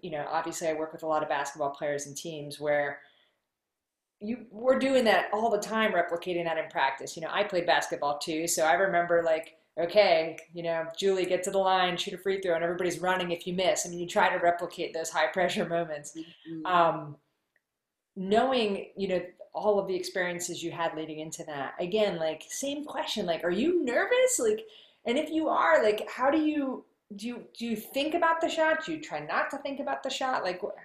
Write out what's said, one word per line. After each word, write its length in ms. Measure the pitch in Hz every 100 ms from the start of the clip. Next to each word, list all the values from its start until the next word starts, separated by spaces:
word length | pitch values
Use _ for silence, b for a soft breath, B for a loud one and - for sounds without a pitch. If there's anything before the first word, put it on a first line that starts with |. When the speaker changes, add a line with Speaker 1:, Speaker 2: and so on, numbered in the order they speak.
Speaker 1:
you 100 | 180
know, 140 | 151 -
obviously 380 | 160 165 165 165
I 60 |
work 200 | 156 156
with 80 | 160
a 40 | 156
lot 160 | 156
of 60 | 151
basketball 420 | 147 143 156 139
players 340 | - 151 143 143
and 100 | 139
teams 440 | 170 156 143 143
where 420 | 147 147 143 - b b b b _ _ _ _ _ _ _ _
you, 260 | 208 254 -
we're 280 | 208 254 269
doing 240 | 269 262 226
that 240 | 180 -
all 160 | 208 226
the 100 | 208
time, 320 | 208 220 214
replicating 520 | 180 170 170 185 175 165
that 120 | 160
in 100 | 151
practice. 460 | 170 135 - 135 165
You 60 |
know, 60 | 156
I 120 | 185
played 220 | 208 180 160
basketball 540 | 151 - 143 143 147
too, 280 | 170 156 170
so 180 | - 160
I 80 |
remember, 500 | 175 196 175 170 170
like, 320 | 165 160 - b b -
okay, 580 | 170 208 190 165 160 160 -
you 80 | 170
know, 240 | 165 165 160 -
Julie, 300 | 196 190 180
get 160 | 180
to 80 | 190
the 60 | 190
line, 400 | 190 185 180 175
shoot 160 | -
a 40 | 180
free 220 | 196 196
throw, 140 | 185
and 100 | 165
everybody's 360 | 170 175 175 156
running 320 | 180 185 175
if 160 | 170 185
you 60 |
miss. 320 | 180 180 151 175
I 40 |
mean, 100 | 175
you 80 | 175
try 220 | 208 185
to 80 | 185
replicate 560 | 170 175 170 - 147
those 160 | 160 160
high 180 | 165 156
pressure 380 | 190 180 202 165
moments. 500 | 170 165 147 147 160
Speaker 2:
Mm-hmm. 500 | 165 - 165 165 180
Speaker 1:
Um, 500 | 175 165 156 147 143 _ _ _ _ _ _ _ _ _ 196
knowing, 760 | 185 214 262 254 208 196 - -
you 100 | 196
know, 140 | 180 180 - -
all 260 | 156 208 202
of 80 | 190
the 80 | 180
experiences 640 | 180 190 175 175 180 160
you 100 | 170
had 240 | 151 165 156
leading 240 | 156 156
into 240 | 156 - 160
that, 300 | 143 135 -
again, 380 | 175 214 202 170
like, 260 | 160 151 -
same 340 | - 277 294
question, 420 | 285 269 302 220 175
like, 180 | 160
are 60 | 175
you 340 | 185 320 359
nervous? 540 | 254 269 392 494 508 -
Like, 280 | 226 214 - B B B 233
and 120 | 262
if 120 | 302
you 180 | 311 311
are, 340 | - 330 302
like, 280 | 214 208 -
how 200 | 233 269
do 100 | 311
you, 440 | 302 294 269 233 - _ - 202
do 120 | 226
you, 160 | 233 - -
do 80 | 233
you 120 | 220
think 380 | - 269 302 339
about 260 | 330 320
the 80 | 330
shot? 360 | 320 320 311 339
Do 60 |
you 100 | 311
try 240 | - 156 302
not 240 | 226 302
to 60 | 277
think 200 | 285 269
about 240 | 277 262
the 60 | 269
shot? 340 | - 262 254
Like, 180 | 185 180
wh-, 160 | 208 -